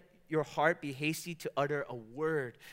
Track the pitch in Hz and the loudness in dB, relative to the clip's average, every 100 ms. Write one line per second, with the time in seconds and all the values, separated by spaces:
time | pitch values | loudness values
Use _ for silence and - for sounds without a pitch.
0 | - _ - 156 147 - 156 170 147 131 | -18 _ -2 0 0 4 4 4 -4 -2
1 | 151 160 175 165 147 - 143 147 - 123 | 0 0 -6 -6 -2 0 2 0 -2 -8
2 | 110 127 156 156 123 - - | -10 -2 0 0 -2 -8 -20